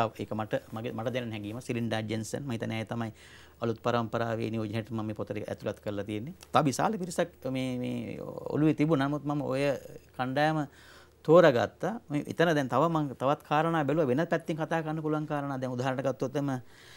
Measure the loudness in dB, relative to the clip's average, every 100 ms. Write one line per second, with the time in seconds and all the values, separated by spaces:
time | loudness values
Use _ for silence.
0 | 2 -2 -8 -6 -4 -4 -6 -8 -6 -6
1 | -4 -4 -6 -6 -8 -8 -6 -4 -2 -2
2 | -2 -4 -4 -6 -6 -4 -4 -4 -4 -4
3 | -6 -8 -18 -20 -20 -6 -4 -2 0 0
4 | 0 0 -2 -2 -2 -2 -2 -4 -4 -4
5 | -4 -6 -6 -6 -6 -6 -6 -6 -6 -6
6 | -4 -6 -6 -12 2 4 4 4 0 0
7 | -2 -2 -2 -4 -6 -4 -2 -4 -4 -4
8 | -6 -8 -10 -10 -2 2 4 4 4 4
9 | 2 0 -2 -2 -2 0 0 -2 -6 -18
10 | -14 -6 -2 2 2 2 -2 -8 -20 -20
11 | -20 -4 8 10 10 8 2 -2 -6 -6
12 | -6 -4 -2 2 4 4 2 4 4 2
13 | -2 0 0 0 0 2 2 2 2 2
14 | 2 2 0 -2 -2 -4 -2 -2 -2 -4
15 | -2 -2 -2 -4 -4 -4 -4 -2 -2 0
16 | -2 -2 -2 -2 -2 -4 -6 -20 -20